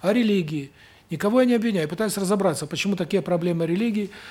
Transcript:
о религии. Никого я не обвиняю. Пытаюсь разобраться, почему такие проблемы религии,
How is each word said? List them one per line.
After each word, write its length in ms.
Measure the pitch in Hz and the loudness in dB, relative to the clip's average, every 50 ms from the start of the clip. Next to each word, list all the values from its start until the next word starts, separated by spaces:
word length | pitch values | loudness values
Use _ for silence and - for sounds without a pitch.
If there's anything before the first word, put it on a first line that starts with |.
о 100 | - 180 | 0 0
религии. 600 | 220 247 233 214 202 196 170 147 156 147 139 135 - - - - - - _ - | 2 2 4 2 2 2 0 -2 -4 -6 -6 -8 -14 -20 -20 -20 -20 -20 _ -10
Никого 300 | 165 147 - 208 226 254 | -6 -2 0 2 4 4
я 40 | 254 | 4
не 80 | 247 240 | 4 4
обвиняю. 340 | 233 214 233 202 180 156 151 | 2 2 2 0 0 0 -2
Пытаюсь 300 | 175 - 220 202 - 202 | -2 -2 -4 -2 -2 -2
разобраться, 480 | 196 180 208 196 190 185 151 - 156 | 0 0 2 2 2 2 0 0 -4
почему 300 | 143 - 147 - 202 196 | -6 -4 -4 -2 -2 -2
такие 260 | 175 180 151 202 190 | -2 -2 0 -2 -2
проблемы 460 | 160 175 180 165 165 180 170 165 165 160 | 0 0 -2 0 0 0 0 0 0 0
религии, 420 | 170 190 233 240 208 214 208 190 - - - - | 0 0 0 0 0 -2 -4 -4 -8 -14 -18 -20